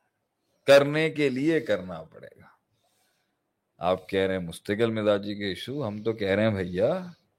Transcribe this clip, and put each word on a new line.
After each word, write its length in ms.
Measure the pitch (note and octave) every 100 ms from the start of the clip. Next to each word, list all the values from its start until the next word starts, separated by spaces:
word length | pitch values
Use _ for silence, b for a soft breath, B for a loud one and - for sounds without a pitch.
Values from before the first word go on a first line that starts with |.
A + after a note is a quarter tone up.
| _ _ _ _ _ _ -
करने 440 | C#3 C#3 D3+ D#3+
के 180 | D#3 C#3+
लिए 320 | B2+ D3 D#3+
करना 420 | B2 G2+ F2+ E2
पड़ेगा। 560 | D#2+ - - - - _ _ _ _ _ _ _ _ _ _ _ _ _
आप 260 | F2 F#2 -
कह 160 | F#2+ F#2+
रहे 120 | F#2+
हैं, 60 |
"मुस्तकिल 460 | E2+ E2 - G#2 A#2
मिजाजी 440 | A2 G#2 G2+ G2+
के 180 | G2+ G2+
इशू?" 300 | F2+ - C#3+
हम 200 | A#2 G#2
तो 100 | A2+
कह 220 | A2+ G2
रहे 100 | G2
हैं 100 | A2
भैया 600 | G2+ F2+ F2+ A2+ F#3 F3+ - _